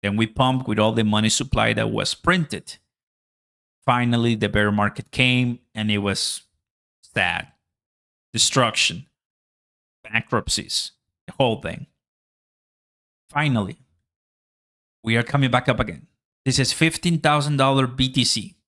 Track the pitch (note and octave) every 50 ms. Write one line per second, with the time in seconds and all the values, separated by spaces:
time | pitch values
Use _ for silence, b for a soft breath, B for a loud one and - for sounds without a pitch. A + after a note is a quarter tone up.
0 | - G2+ G2+ G#2+ A2+ A2 - - C3 B2+ C3 C3 B2+ - G#2+ G#2+ G#2+ A2 A2 A2+
1 | A2 G#2+ G#2 G#2+ G#2+ A2 - - - C#3 - A2+ A2 A2+ A2+ A2+ A2 A2 G#2+ A2
2 | - - - - _ E3+ F3+ F#3 D#3+ - - E2+ - - - _ _ _ _ _
3 | _ _ _ _ _ _ _ _ _ _ _ _ _ _ _ _ _ - B2 B2
4 | A#2+ A#2+ A#2+ A#2 A#2 A#2 A#2 G#2+ G#2+ G2+ - G#2 G#2 G#2 G#2 G#2 G#2 G2+ - -
5 | - _ - - B2+ B2+ B2 B2 B2+ A#2+ A#2+ - _ _ _ A2 G#2+ G#2+ G#2+ G#2
6 | G2 G2+ F#2+ - - - - - _ _ _ _ _ _ _ _ _ _ _ _
7 | _ - _ - F#2+ F2 F2 F2 - - _ _ _ _ _ _ _ _ _ _
8 | _ _ _ _ _ _ - A#2 - - - C3+ B2 A2+ - - - - - -
9 | C#3 _ _ _ _ _ _ _ _ _ _ _ _ _ _ _ _ _ _ _
10 | _ A2+ G#2+ A2+ A2 _ - A2+ - - - - - - - - - - _ _
11 | _ _ _ _ _ - - - C3+ A#2+ A2 - - - - - - _ _ _
12 | _ _ _ _ _ _ _ _ _ _ _ _ _ _ _ _ _ _ _ _
13 | _ _ _ _ _ _ - C#3+ D3+ D3+ C3 A2+ G2+ F#2 - _ _ _ _ _
14 | _ _ _ _ _ _ _ _ _ _ _ _ _ _ _ _ _ _ _ _
15 | _ A2+ A2+ A#2 A#2+ - - C#3+ C3+ B2+ A#2+ B2+ - - B2+ A2+ B2+ G#2 E2+ -
16 | - _ _ _ _ _ _ _ _ C3+ B2 - C3 A#2 - - D#3+ E3 D#3+ -
17 | - F3 E3+ D#3 - D3+ D3 D3 C#3+ C#3+ D3 C3+ C3+ C3+ C#3 C3+ C3 B2 B2 B2+
18 | C3 B2+ C3 C3+ A#2+ - - A#2+ F#2+ F2 - _ _